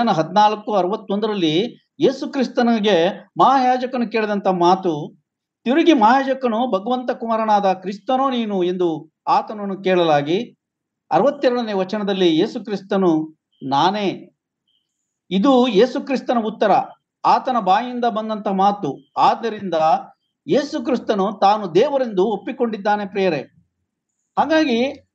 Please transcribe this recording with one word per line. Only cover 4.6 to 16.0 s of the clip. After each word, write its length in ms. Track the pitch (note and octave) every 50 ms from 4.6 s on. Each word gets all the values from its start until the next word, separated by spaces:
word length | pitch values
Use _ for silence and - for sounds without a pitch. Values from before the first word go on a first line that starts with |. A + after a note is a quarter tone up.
| E3+ F3 F#3+ F#3 F#3 F3+ D#3 D3 E3 G#3 - _ _ _ _ _ _ _ _ _ -
ತಿರುಗಿ 280 | A3+ C4 D#4+ E4 E4+ D#4
ಮಹಾಯಾಜಕನು, 800 | C4 G#3 G#3+ B3 C4+ C4+ C4 C4 C4 C4 A#3+ G#3+ A3 B3+ B3
"ಭಗವಂತ 400 | F#3+ F#3+ G3 A#3+ B3 B3+ B3+ B3
ಕುಮಾರನಾದ 640 | B3 B3 A#3+ A3+ A3+ A3 A3 G#3+ G#3 G3+ G3 F#3+ F#3
ಕ್ರಿಸ್ತನೋ 580 | F#3 F#3 F3+ G3 G#3 - - B3+ B3+ C4+ C4+
ನೀನು?" 320 | B3+ A#3+ A#3 G#3 G3+ F#3+ F3
ಎಂದು 480 | F3+ F#3 F#3 F3+ E3+ D#3+ D3+ - - _ _ -
ಆತನನ್ನು 560 | D#3 E3 G3+ - - A3+ G#3 G3+ G3 F#3+ F#3+ F#3+
ಕೇಳಲಾಗಿ, 720 | F#3 F#3 F3+ E3+ E3 D3+ C#3+ C#3+ D3 E3+ G#3 B3 - - _ _ _ _ _ _ _ _ _ _ -
ಅರವತ್ತೆರಡನೇ 640 | C3+ E3 G#3+ C#4+ D4 - - B3+ B3 B3 A#3 G#3+ G#3
ವಚನದಲ್ಲಿ 640 | F#3+ F#3 F#3 - G#3+ G#3 G3 G3+ F#3+ F#3 E3+ D#3+ D#3
ಯೇಸು 260 | G3 A3+ - - G3
ಕ್ರಿಸ್ತನು, 720 | - G#3 G3 - - G#3+ G3 F#3+ F3 D#3+ D#3 D#3 D#3+ - _ _ _ _ - -
"ನಾನೇ." 680 | C3+ C3+ C#3 D#3 F#3 G3+ G#3+ G3+ F3+ - - - - _ _ _ _ _ _ _ _ _ _ _ _ _ _ _ _ _ _ _ -
ಇದು 380 | F3 G3 G3+ C#4 C4+ B3 B3 C4
ಯೇಸು 320 | G#3 F#3 A#3+ B3+ - C#4+